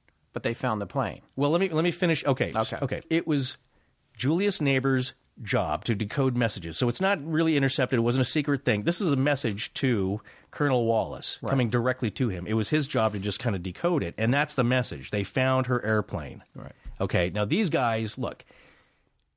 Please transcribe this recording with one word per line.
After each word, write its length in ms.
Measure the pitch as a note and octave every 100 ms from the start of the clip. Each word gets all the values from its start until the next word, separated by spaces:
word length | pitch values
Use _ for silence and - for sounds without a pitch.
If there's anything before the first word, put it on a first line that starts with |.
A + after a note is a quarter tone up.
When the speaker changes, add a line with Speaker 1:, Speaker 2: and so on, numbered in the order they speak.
| _ _ _
Speaker 1:
but 120 | -
they 100 | A#2
found 260 | A#2 B2+ G#2+
the 60 | G2
plane. 340 | C#3 G#2+ C2 - -
Speaker 2:
Well, 140 | C#3+
let 100 | E3+
me, 80 | F#3+
let 160 | D#3
me 60 | F3
finish. 340 | - F3 D#3
Okay. 280 | - C3 F#2+ G#2+
Speaker 1:
Okay. 220 | A2 -
Speaker 2:
Okay. 200 | C3+ D#2+ -
It 160 | D#3+ E3+
was 320 | D3 B2+ - _ _ _ _ _ -
Julius 460 | B2+ E3+ G3+ F#3
Neighbors' 500 | C#3+ C3+ C3 C3 B2+ - _ -
job 420 | G#2+ A#2+ E2+ D2+
to 100 | -
decode 400 | G#2 G#2 - C3 B2
messages. 400 | A#2 - E2+ -
So 100 | B2
it's 140 | -
not 200 | F#3+ G3
really 320 | D3 D#3+ E3
intercepted. 440 | D3 C3+ - B2+ B2
It 40 |
wasn't 200 | A#2 B2+
a 80 | B2+
secret 340 | D#3 C#3+ C#3
thing. 200 | - G#2
This 180 | G#2 F3
is 100 | F#3+
a 40 | C3+
message 580 | C#3 C#3 A#2+ G2+ -
to 480 | - C3+ A2 F#2+ G#2 - - -
Colonel 360 | - D3 B2+ A2+
Wallace 520 | A2+ F2 C#2+ - -
Speaker 1:
Right. 80 | A2+
Speaker 2:
coming 180 | C#3 A#2
directly 420 | A#2+ B2 B2 A2+
to 180 | - B2
him. 160 | F#2 F2
It 80 |
was 160 | A2+ G#2+
his 160 | D3+ C3+
job 260 | B2 A2
to 60 | G2+
just 220 | G2+ -
kinda 180 | A#2+ F#2+
decode 440 | F2+ - F3+ E3
it. 120 | F2 -
And 160 | A2+
that's 220 | C#3 D3
the 100 | -
message. 460 | A#2+ B2+ A#2+ C#2+ -
They 120 | G#2
found 440 | G2 - C3 C3 B2+
her 180 | B2
airplane. 580 | G#2+ G#2+ G2+ F2+ C#2+ - -
Speaker 1:
Right. 180 | - - - - -
Speaker 2:
Okay, 280 | G2+ G2 F2
now 100 | G2
these 240 | G#2 F3 G3
guys, 460 | C#3+ A#2+ A2+ A2 -
look, 280 | A2+ - - - - _ _ _ _ _ _